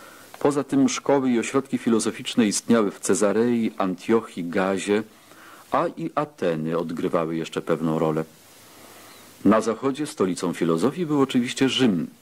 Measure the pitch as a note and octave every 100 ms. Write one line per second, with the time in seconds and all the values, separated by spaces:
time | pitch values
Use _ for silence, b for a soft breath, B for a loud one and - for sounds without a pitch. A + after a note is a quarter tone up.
0 | B B B B C#3+ C#3+ C3+ C#3 B2+ -
1 | - C#3 C3 A#2 A2 C3+ C3 B2+ A#2+ A2+
2 | G#2+ - D#2+ - G#2+ F#2+ - A#2 G2 -
3 | - F#2+ G#2 G2+ A#2+ A#2 A2 - F#2+ F2
4 | - A2+ A2 - F2 G2 F#2+ F#2+ F#2 G#2
5 | A2 B B B B B B C3+ E3+ -
6 | D#3+ - D3+ - F#2 D#2+ D#2+ E2 E2+ E2
7 | F2 F2 D#2+ E2 D#2 D#2+ D#2 D#2 D#2+ D#2+
8 | D#2+ D#2 D#2+ - - B B B B B
9 | B B B B F#2+ A2 A2 A2 C3+ C#3
10 | D3 - F#2+ F2 F2+ E2 E2+ E2 A2+ D#3
11 | D#3+ D3 C3+ C3 B2 - C3+ A#2+ B2+ F2
12 | - -